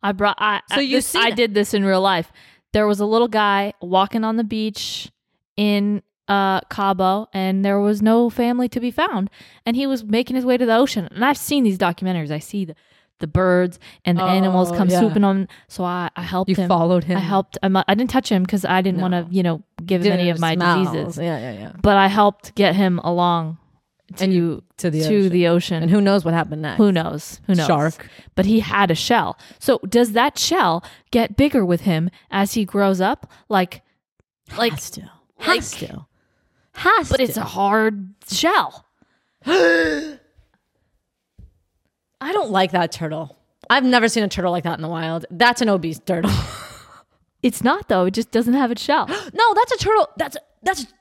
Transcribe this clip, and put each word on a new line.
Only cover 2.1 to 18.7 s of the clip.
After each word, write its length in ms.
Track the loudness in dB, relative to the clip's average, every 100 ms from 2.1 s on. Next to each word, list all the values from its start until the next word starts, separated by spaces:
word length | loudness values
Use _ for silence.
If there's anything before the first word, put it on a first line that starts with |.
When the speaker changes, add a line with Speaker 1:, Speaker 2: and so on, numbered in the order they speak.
| 0 -4 _ -20 _ _
Speaker 1:
There 140 | 0 2
was 120 | 0
a 60 | 2
little 220 | 2 2
guy 460 | 2 2 2 -2 -6
walking 420 | -2 0 2 0
on 140 | -2 -2
the 60 |
beach 680 | -4 -4 -6 -6 -10 -10 -14 _ _ _ _ -2
in, 480 | 0 2 0 -2 _ _ -2
uh, 340 | 0 2 0 -4
Cabo, 580 | -4 -2 2 2 0 -4
and 300 | -4 -2 0 0
there 140 | 2
was 220 | 2 2
no 280 | 4 4 2
family 400 | 0 -2 0 -2
to 100 | -2
be 120 | -4
found. 380 | -2 -2 -2 -6 _ -20 _ -4
And 100 | -2
he 120 | 0
was 160 | -2
making 320 | 0 -2 0 -2
his 100 | 0
way 120 | 2
to 80 | 2
the 100 | 4
ocean. 320 | 2 0 -6
And 120 | -4 -2
I've 120 | -2
seen 260 | -2 2
these 140 | 2 2
documentaries. 540 | 0 0 -4 -4 -4
I 80 | -6
see 260 | -6 -8 -8
the, 100 | -10 _ _ _ _
the 80 | -4
birds 520 | 0 4 4 2 -4 -20 -10 -2
and 140 | 0
the 40 |
animals 480 | 2 2 2 2 2
Speaker 2:
Oh, 40 | 2
Speaker 1:
come 140 | 2
Speaker 2:
yeah. 100 | 4
Speaker 1:
swooping 240 | 4 4
on. 240 | 2 2 -2 -10 _
So 140 | -8 -4
I, 260 | -4 -6 -8
I 60 |
helped 280 | -6 -4 0
Speaker 2:
You 60 | 0
Speaker 1:
him. 120 | 2
Speaker 2:
followed 380 | 2 2 2 0
him? 120 | -2
Speaker 1:
I 40 |
helped. 360 | 0 -2 -2 -4
I 60 | 0
mu-, 120 | 0 2
I 80 | 0
didn't 160 | 0
touch 180 | -2 0
him 160 | -2 0
'cause 200 | -2
I 160 | 0